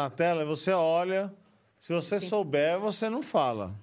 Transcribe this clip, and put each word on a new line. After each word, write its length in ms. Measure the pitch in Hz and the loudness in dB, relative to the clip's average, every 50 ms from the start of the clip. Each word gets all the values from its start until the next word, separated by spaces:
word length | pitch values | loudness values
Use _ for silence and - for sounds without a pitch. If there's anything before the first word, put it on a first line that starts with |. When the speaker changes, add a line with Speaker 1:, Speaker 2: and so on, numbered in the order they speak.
Speaker 1:
na 80 | 143 131 | 0 -2
tela 320 | - - 165 175 170 160 | 0 0 2 2 2 0
e 20 | 151 | 0
você 280 | 151 156 - - 190 | -2 -2 -2 0 2
olha. 600 | 190 175 160 160 165 170 180 185 190 190 202 196 196 - _ _ _ _ _ _ _ _ | 2 2 4 4 2 2 2 0 0 -2 -2 -4 -8 -16 _ _ _ _ _ _ _ _
Se 140 | - - | -6 -2
você 260 | 170 170 165 - 208 202 | -2 -2 0 0 -2 -2
Speaker 2:
Sim. 80 | 190 180 | 0 0
Speaker 1:
souber, 500 | 220 208 190 147 143 143 147 160 170 190 | 0 0 0 2 2 2 4 4 2 0
você 280 | 208 214 - - 220 220 | 0 -2 -2 -2 -2 -2
não 140 | 226 285 | -2 -4
fala. 520 | - - - 175 139 127 113 107 101 92 101 101 | -4 0 0 2 2 2 0 -2 -4 -6 -8 -12